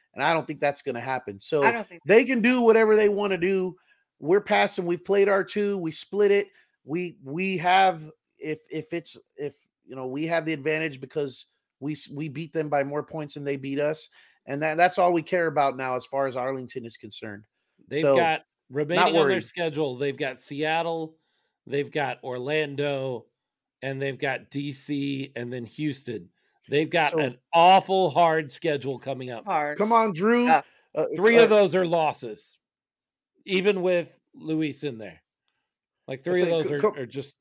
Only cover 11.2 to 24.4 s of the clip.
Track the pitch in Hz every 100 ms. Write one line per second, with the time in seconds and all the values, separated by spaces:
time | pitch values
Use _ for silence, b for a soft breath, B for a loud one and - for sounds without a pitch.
11.2 | 143 120 - _ _ _ 139 151 - 139
12.2 | 156 131 160 165 151 143 139 147 143 160
13.2 | 147 - 143 139 139 139 147 156 - b
14.2 | b b - 139 156 156 180 190 180 175
15.2 | 156 180 165 147 139 127 131 127 - 139
16.2 | 135 123 127 135 123 135 117 - 110 -
17.2 | 113 101 107 _ _ _ _ 143 151 139
18.2 | 165 160 - _ _ 127 151 175 180 165
19.2 | 143 - 110 - 165 143 147 123 143 135
20.2 | 139 131 - 143 156 160 170 165 160 _
21.2 | _ _ _ _ - 135 143 151 135 123
22.2 | 127 127 127 156 147 139 147 139 135 120
23.2 | - _ _ _ _ _ 131 135 135 127
24.2 | 143 131